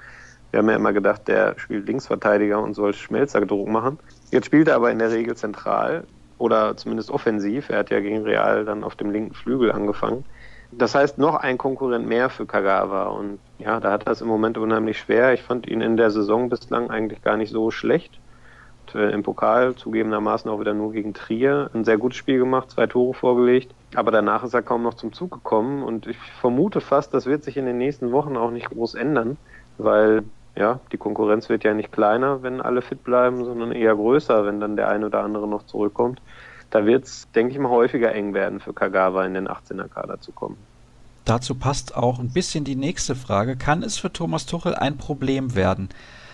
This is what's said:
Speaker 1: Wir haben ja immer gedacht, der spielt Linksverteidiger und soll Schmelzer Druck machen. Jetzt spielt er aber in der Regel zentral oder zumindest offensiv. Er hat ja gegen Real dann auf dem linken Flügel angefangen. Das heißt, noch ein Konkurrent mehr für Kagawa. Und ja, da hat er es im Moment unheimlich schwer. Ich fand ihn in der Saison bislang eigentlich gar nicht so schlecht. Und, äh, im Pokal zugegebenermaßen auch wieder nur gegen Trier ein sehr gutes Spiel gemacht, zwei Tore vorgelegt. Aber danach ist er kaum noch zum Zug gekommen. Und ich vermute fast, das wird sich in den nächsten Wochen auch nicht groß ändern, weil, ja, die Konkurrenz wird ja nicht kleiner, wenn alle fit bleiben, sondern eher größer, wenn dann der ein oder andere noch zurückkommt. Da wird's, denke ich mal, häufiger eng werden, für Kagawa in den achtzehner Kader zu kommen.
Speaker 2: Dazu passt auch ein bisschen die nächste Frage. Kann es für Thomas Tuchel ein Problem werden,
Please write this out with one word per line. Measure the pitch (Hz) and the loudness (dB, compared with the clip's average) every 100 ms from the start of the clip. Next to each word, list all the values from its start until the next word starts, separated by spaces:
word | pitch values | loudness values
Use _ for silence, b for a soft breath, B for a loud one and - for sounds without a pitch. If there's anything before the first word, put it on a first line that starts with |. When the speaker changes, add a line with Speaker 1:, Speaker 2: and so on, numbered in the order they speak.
| B B B B B | B B B B B
Speaker 1:
Wir | 110 | 2
haben | 110 | 2
ja | 110 | 2
immer | 107 | 2
gedacht, | 101 98 107 - | 2 2 0 0
der | 104 101 98 | 2 2 -2
spielt | - 107 104 | -6 -6 -4
Linksverteidiger | 127 - 101 107 104 104 104 | -4 -4 -2 2 2 2 0
und | 107 104 | -2 -2
soll | 101 | -2
Schmelzer | 98 - 110 139 - 98 | -2 -4 -2 0 0 0
Druck | 101 101 | -2 0
machen. | 110 123 151 b b - | -2 -2 -4 b b -2
Jetzt | 110 - | 0 4
spielt | 147 160 | 4 6
er | 127 | 4
aber | 117 | 4
in | 113 | 2
der | 113 | 2
Regel | 113 117 117 | 0 -2 -4
zentral | 104 - 104 107 117 165 - - - - | -8 -6 -2 0 0 -4 -8 -20 -18 -2
oder | 117 110 107 - | 2 4 2 -2
zumindest | 117 113 104 | -6 -6 -4
offensiv. | - 117 107 101 127 - | -2 0 0 0 -2 -2
Er | 104 | -2
hat | 104 | 0
ja | 107 | 0
gegen | 101 110 | 0 -2
Real | 107 107 107 107 | 0 2 2 2
dann | 107 104 | 0 -4
auf | 104 - | -6 -6
dem | 104 | -4
linken | 107 110 | -4 -4
Flügel | - 120 131 110 | -8 -4 0 2
angefangen. | 104 104 101 107 123 - B B B B | 2 -2 -2 -2 -4 -8 B B B B
Das | 120 120 143 | -2 2 4
heißt, | 139 139 | 2 2
noch | 151 151 | 2 2
ein | 139 127 | 0 -2
Konkurrent | 135 131 131 117 113 | -2 -2 -2 0 0
mehr | 117 127 | 0 0
für | - 104 | -2 -4
Kagawa. | 104 98 95 98 98 98 | 0 2 2 2 -2 -2
Und | 104 101 101 - - | -4 -8 -10 -16 -8
ja, | 107 110 | -4 -2
da | 98 | 0
hat | 104 - | 0 0
er | |
es | 110 | -2
im | 117 | 0
Moment | 110 110 110 | 0 0 0
unheimlich | 110 113 110 - | 0 0 0 -4
schwer. | - 110 131 | 0 4 4
Ich | 120 | 2
fand | - 120 117 | -2 -6 -4
ihn | 117 | -2
in | 113 113 | 0 4
der | 113 | 4
Saison | 107 101 110 123 | 2 2 2 0
bislang | 123 - 120 117 | -4 -4 -4 -2
eigentlich | 110 110 107 | -4 -6 -4
gar | - 107 | -2 0
nicht | 110 | -2
so | 113 110 | -2 -2
schlecht. | - 113 160 - - - b b b b b - | -2 0 0 -2 -20 -20 b b b b b -10
Und, | 107 | -2
äh, | 107 | 0
im | 107 | 0
Pokal | 110 113 110 117 127 123 | -4 0 2 4 2 -2
zugegebenermaßen | 117 113 110 107 107 110 - | -4 -2 0 0 0 -2 -2
auch | 104 | -4
wieder | 107 | -2
nur | 107 107 | -2 -2
gegen | 110 104 | -4 -6
Trier | 95 - 113 135 143 139 | -8 -6 0 2 2 -2
ein | 113 110 | -2 2
sehr | 107 | 2
gutes | 123 - | 2 -2
Spiel | - 131 | 0 2
gemacht, | 127 131 - | 2 0 -2
zwei | - 113 | -2 0
Tore | 123 123 | 2 2
vorgelegt. | - 127 123 123 127 - - - - | 2 2 4 6 4 2 -12 -8 -2
Aber | 113 | 2
danach | 110 104 107 | 4 4 2
ist | 123 | 0
er | 123 | -2
kaum | - 120 | 0 0
noch | 117 117 | -2 -4
zum | 117 | -8
Zug | - 180 | -8 -10
gekommen. | 123 - 110 123 139 | -10 0 0 0 -2
Und | 120 113 117 | -4 -6 -8
ich | - - - | -12 -14 -2
vermute | 123 127 202 160 | 0 2 2 0
fast, | - 139 - | 0 0 2
das | 135 127 | 0 0
wird | 147 | -2
sich | 139 139 | -2 -4
in | 127 | -2
den | 120 | 0
nächsten | 135 147 120 | -2 -2 0
Wochen | 131 147 123 | 0 0 -2
auch | 117 | -2
nicht | 120 117 | -4 -8
groß | 117 117 - | -6 -6 -4
ändern, | 131 135 113 147 - B B - | -2 0 0 -4 -12 B B -4
weil, | 110 107 110 110 107 - - - | 2 4 6 4 0 -12 -12 -2
ja, | 104 131 - | 0 -2 -6
die | 110 | -6
Konkurrenz | 104 104 107 107 - | -4 0 2 2 0
wird | 110 | 0
ja | 107 | 0
nicht | 107 104 | 0 -2
kleiner, | - 104 117 135 135 | 2 2 4 2 -2
wenn | 127 127 | -4 -6
alle | - 123 | -2 -2
fit | - 135 | -2 -6
bleiben, | - 123 127 123 | 0 4 4 2
sondern | 120 120 117 | -4 -4 -4
eher | 123 110 104 | 2 4 4
größer, | 110 147 - 110 101 | 4 4 4 2 2
wenn | 104 | 0
dann | 104 101 | -2 0
der | 101 | 0
ein | 104 | 0
oder | 107 107 | 0 -2
andere | 104 107 104 | -2 -4 -4
noch | 104 - | -6 -6
zurückkommt. | 110 104 - 120 127 B B B B B | -4 -2 0 -2 -4 B B B B B
Da | 110 104 | 2 4
wird's, | 131 - - - | 4 0 -18 -4
denke | 113 120 | 0 0
ich | 139 | 0
mal, | 131 | 0
häufiger | 120 123 135 113 | 4 2 2 0
eng | 107 101 | 0 -2
werden, | 98 95 98 | -2 -2 -4
für | - | -10
Kagawa | 98 101 95 92 95 92 | -4 0 2 2 2 -2
in | |
den | 95 95 | -2 -6
achtzehner | - - 98 92 | -8 -12 -12 -10
Kader | - 101 - | -10 -10 -12
zu | - | -14
kommen. | - - - - - - - - - | -12 -12 -12 -20 -20 -20 -20 -20 -8
Speaker 2:
Dazu | - 117 - 131 | -2 -2 -2 -4
passt | 131 135 - - | -2 -4 -6 -2
auch | 120 123 | 0 0
ein | 120 | -2
bisschen | 175 180 160 139 | -2 -2 -4 -4
die | 131 | -4
nächste | 143 185 - 131 | -4 -4 -4 -6
Frage. | - 101 120 127 | -2 0 0 -2
Kann | - 160 | 0 0
es | 226 - | -2 -6
für | 185 | -6
Thomas | - 165 160 - | -6 -4 -4 -4
Tuchel | 170 175 - | -4 -2 -2
ein | 139 147 | -2 -2
Problem | - 143 131 135 131 101 | -6 -4 -2 -2 -2 0
werden, | 92 95 95 B B B B | 2 0 -4 B B B B